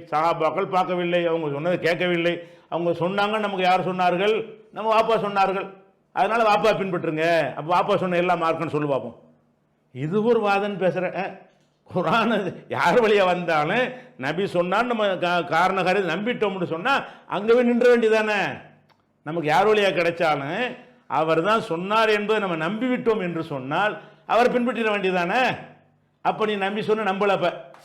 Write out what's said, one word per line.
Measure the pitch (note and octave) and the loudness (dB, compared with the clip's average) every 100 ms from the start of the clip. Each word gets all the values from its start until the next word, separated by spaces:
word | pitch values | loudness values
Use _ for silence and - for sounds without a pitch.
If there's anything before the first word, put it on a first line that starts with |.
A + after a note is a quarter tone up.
| - | -4
சஹாபாக்கள் | D3+ E3 D#3 D#3 E3 G3 F3+ | 0 0 2 0 0 -2 0
பார்க்கவில்லை, | F3+ F3+ F3 F3 E3+ | 0 0 0 0 0
அவங்க | E3 D#3 C#3+ | -2 -2 -4
சொன்னதை | E3 F3 D#3+ | -2 0 0
கேட்கவில்லை, | E3 F3+ F3 E3+ E3+ - - - | 0 0 0 0 -2 -8 -20 -8
அவங்க | D#3+ E3+ E3 | -4 -2 -2
சொன்னாங்க, | E3+ G3+ G#3 G#3+ G#3 | -2 0 0 0 -4
நமக்கு | F#3+ F#3 | -2 2
யார் | F#3 E3+ | 2 0
சொன்னார்கள்? | F#3 F3+ F3+ G3+ A3 - - - F3+ | 0 0 2 0 0 -4 -14 -18 -8
நம்ம | A3 | 0
வாப்பா | A3 A3+ A3 G3+ | 2 2 2 0
சொன்னார்கள், | G3+ F#3+ F#3+ F#3+ - _ _ _ - | 0 0 0 -6 -14 _ _ _ -2
அதனால | F#3+ A#3 A3 | 0 2 2
வாப்பா | G#3 G#3 E3+ | 4 4 2
பின்பற்றுங்க." | F#3+ F3+ E3 D#3 E3 E3 C#3+ - | 0 -4 -4 0 2 2 0 -4
அப்ப | D3 | -2
வாப்பா | F3+ G3 G3 | 0 2 0
சொன்ன | F#3 F3 | 0 0
எல்லா | F3+ E3+ | 0 0
மார்க்கம்னு | E3 D#3+ E3 D3 | 0 -2 -2 -2
சொல்லு | D3 | 0
பார்ப்போம். | C3 A#2+ - - _ _ _ _ _ _ B2+ | -2 -4 -16 -20 _ _ _ _ _ _ -8
இது | D3+ G#3 A3 | -2 0 2
ஒரு | A3+ G#3 | 2 2
வாதம் | G3 G#3 G3 | 0 -2 -2
பேசுற, | F3+ E3 F3+ E3+ | -2 0 -4 -4
அஹ், | F#3+ F#3+ - _ _ _ _ | -8 -10 -20 _ _ _ _
குர்ஆன் | F#3 D#3+ A3+ A3+ G#3 F#3 - - A#2+ | -4 0 0 2 0 -4 -8 -8 -2
யார் | D3+ A#3+ | 2 4
வழியா | A3 G#3 F#3 | 4 4 4
வந்தாலும் | F3 E3+ D#3 D3+ A3 B3+ B3+ - - C3 | 0 0 0 0 0 -2 -6 -18 -10 -6
நபி | D#3+ G3 | -4 -2
சொன்னான்னு | F3 F3+ G3 B3 | 0 0 0 0
நம்ம | A3+ G#3 F3+ | 0 -2 0
கா-, | F3 F3 E3+ E3 | 0 0 0 2
காரண | F#3 G3 | 2 2
காரியம் | F3 G3 F3+ | 0 0 0
நம்பிட்டோம்னு | E3+ G#3+ A#3+ G#3 F#3+ E3 | -2 -4 -2 -2 -2 -6
சொன்னா | D#3+ A3+ C4+ - - - E3 | -4 -2 -2 -2 -16 -8 -4
அங்கவே | G#3 A#3+ A#3+ | 4 4 4
நின்ற | A#3+ B3 | 4 6
வேண்டியதானே? | A#3+ A3+ A3 G#3+ G#3 D#3+ B2 - - _ _ _ _ C#3+ | 6 4 2 2 0 -2 -6 -14 -20 _ _ _ _ -8
நமக்கு | E3+ D3+ | -4 2
யார் | D#3+ G#3 | 4 4
வழியா | G#3 G3 F3 | 4 2 2
கிடைச்சாலும் | E3+ E3+ E3 D3 C#3 F#3 B3 - - _ - C3+ | 0 0 0 0 -2 -4 -6 -8 -20 _ -6 -2
அவர் | D#3+ D#3+ F3+ | 2 2 2
தான் | A3 - | 0 0
சொன்னார் | E3 F#3 A3 A3 G#3+ | -6 -2 0 2 0
என்பதை | G#3 A3 | 0 0
நம்ம | G3 E3 D#3+ | 0 -2 -4
நம்பிவிட்டோம் | A3 B3+ B3 G3+ G#3 F3+ | -2 -2 -2 0 0 -2
என்று | E3 D#3+ | -4 -6
சொன்னால் | C#3+ B2+ D#3+ G#3 E3+ - - - | -8 -4 -2 -2 -4 -14 -16 0
அவரை | G#3 A#3+ | 2 4
பின்பற்றிட | B3 A#3+ A#3 A3 G#3 | 2 -2 -2 0 0
வேண்டியதானே? | F#3 F3+ F3 A3+ A#3+ - - - _ _ _ _ F3+ | 0 0 0 0 0 -2 -10 -20 _ _ _ _ -4
அப்ப | F#3 G#3+ | -2 -2
நீ | G#3 | -2
நம்பி | G3 G#3 G3 | -4 -4 -2
சொன்ன | G#3+ G3+ | -2 0
நம்பல, | F#3+ G#3 F#3 | 0 0 2
அப்ப | E3+ - - - | 0 -4 -16 -12